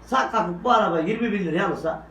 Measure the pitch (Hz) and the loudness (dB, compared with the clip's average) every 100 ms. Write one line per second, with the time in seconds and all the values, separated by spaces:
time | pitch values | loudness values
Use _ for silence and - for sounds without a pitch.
0 | - 262 - 220 175 175 240 233 185 170 | 0 0 0 -2 -2 -2 2 4 4 0
1 | 156 226 233 202 170 160 190 143 160 - | 0 0 -2 -2 -2 0 0 -2 -4 -4
2 | - | -10